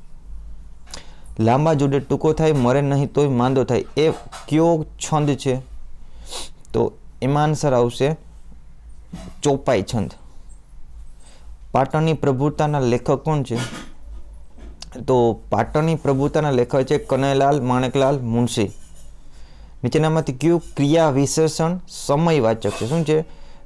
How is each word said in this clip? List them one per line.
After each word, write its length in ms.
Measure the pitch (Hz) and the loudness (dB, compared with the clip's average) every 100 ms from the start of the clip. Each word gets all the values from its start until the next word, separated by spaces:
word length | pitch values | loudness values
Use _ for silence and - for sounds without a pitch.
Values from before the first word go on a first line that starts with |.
| - - - - - - - - - - - - - - | -16 -16 -14 -14 -12 -14 -14 -16 -16 -16 -16 -16 -8 0
લાંબા 340 | 110 135 160 | 4 4 4
જોડે 260 | 147 139 139 | 4 2 0
ટૂંકો 340 | 131 143 160 | 0 0 2
થાય, 180 | 156 160 | 2 2
મરે 300 | 147 120 139 | 4 4 2
નહીં 320 | 143 139 139 | 2 0 0
તોય 140 | 143 143 | 2 2
માંદો 360 | 123 127 135 | 2 2 2
થાય, 220 | 117 117 - 139 | 2 0 0 2
એ 120 | 156 - - - - | 2 0 -8 -12 0
કયો 360 | 151 170 160 151 - | 4 4 2 -2 -8
છંદ 360 | - 156 147 131 | -2 0 2 0
છે? 260 | 135 131 - - - - - - - - - - - | 0 -2 -4 -12 -12 -12 -14 -16 -12 -10 -10 -14 -4
તો 180 | - 110 - - - | 0 0 -4 -18 -4
એમાં 220 | 127 147 | 0 2
આન્સર 300 | 151 151 147 | 2 2 2
આવશે 420 | 123 120 - 139 160 - - - - - - - - - - - - | 4 2 2 0 -2 -10 -20 -18 -18 -18 -18 -18 -18 -16 -14 -14 -2
ચોપાઈ 400 | 139 135 139 120 - | 0 0 2 2 2
છંદ. 180 | 113 95 - - - - - - - - - - - - - - - - | -2 -2 -6 -16 -16 -16 -18 -18 -16 -14 -14 -16 -16 -18 -18 -16 -16 -2
પાટણની 420 | 123 131 156 160 | 0 2 2 2
પ્રભુતાના 680 | 151 143 131 147 147 151 147 | 2 2 2 0 2 0 2
લેખક 320 | 123 120 - | 2 2 2
કોણ 320 | 143 156 151 | 0 0 -2
છે? 140 | 127 117 120 - - - - - - - - - - - - 127 123 | 0 -4 -6 -10 -14 -16 -14 -14 -14 -16 -18 -18 -18 -16 -16 -6 2
તો 340 | 127 117 107 - | 4 4 2 -2
પાટણની 460 | 107 117 151 160 156 | 0 2 2 2 0
પ્રભુતાના 560 | 143 135 143 156 151 | 0 2 2 2 2
લેખક 320 | 123 120 139 | 2 2 2
છે 140 | 131 143 | 2 0
કનૈયાલાલ 640 | - 131 139 135 139 147 | 0 0 2 4 4 4
માણેકલાલ 580 | 123 127 127 139 135 143 | 2 2 2 2 2 2
મુનશી. 520 | 117 117 120 120 98 - - - - - - - - - - - | 0 0 2 0 -2 -4 -18 -18 -18 -18 -18 -16 -18 -18 -20 -6
નીચેનામાંથી 500 | 123 156 156 160 151 | 0 2 2 2 0
કયું 300 | - 160 175 - - | 0 2 2 0 0
ક્રિયા 340 | 143 165 156 | 4 4 4
વિશેષણ 680 | 131 139 160 160 160 165 180 - | 4 2 2 2 2 -2 -2 -8
સમયવાચક 840 | - - 143 170 151 110 113 107 | -6 0 2 4 4 4 2 -2
છે? 200 | - 113 | -2 -2
શું 160 | 165 151 | 0 2
છે? 160 | 156 - - - - | 0 -2 -10 -16 -16